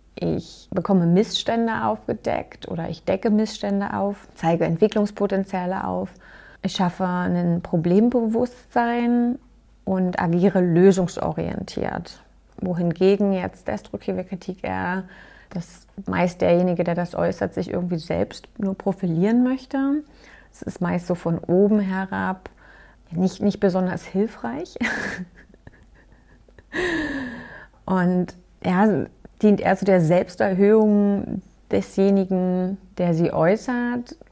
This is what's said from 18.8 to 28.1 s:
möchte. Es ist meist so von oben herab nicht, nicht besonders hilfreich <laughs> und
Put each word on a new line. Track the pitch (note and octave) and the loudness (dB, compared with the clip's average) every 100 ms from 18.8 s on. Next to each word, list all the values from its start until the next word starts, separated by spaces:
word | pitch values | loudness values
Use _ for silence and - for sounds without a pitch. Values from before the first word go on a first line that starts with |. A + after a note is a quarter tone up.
| - F#3 F3+ E3 G3 A#3+ B3 | -4 -4 -2 0 2 2 2
möchte. | C4 - C4+ C4+ D4 D4 - - - - | -2 -4 -4 -2 -2 -4 -18 -20 -20 -20
Es | - | -14
ist | - - | -12 -6
meist | F3 F3 F3 | -4 -4 -4
so | F3 | -4
von | E3+ E3+ | -2 -4
oben | - F3+ G3+ G#3+ | 0 4 4 4
herab | G3 F#3+ F#3+ G3 F#3 F#3 - - - - - _ _ | 0 -4 -4 -4 -4 -6 -10 -20 -20 -20 -20 _ _
nicht, | E3 F#3 - | -2 -2 0
nicht | G3+ - | -2 2
besonders | G3+ F#3 F#3 E3 | 0 0 -2 -4
hilfreich | - F#3+ A3 - A#3 C4 F4+ - | -6 -2 -2 -4 -10 -10 -12 -6
<laughs> | A#3 - G3+ - F3+ - - - - - - _ _ - _ - _ - _ E4 F4+ D#4+ D4+ C4+ B3+ A#3 - - - _ - | -6 -4 -6 -8 -12 -16 -20 -20 -20 -20 -20 _ _ -20 _ -20 _ -20 _ -4 -4 -2 -4 -6 -8 -12 -16 -18 -20 _ -4
und | F#3+ F3+ | 0 2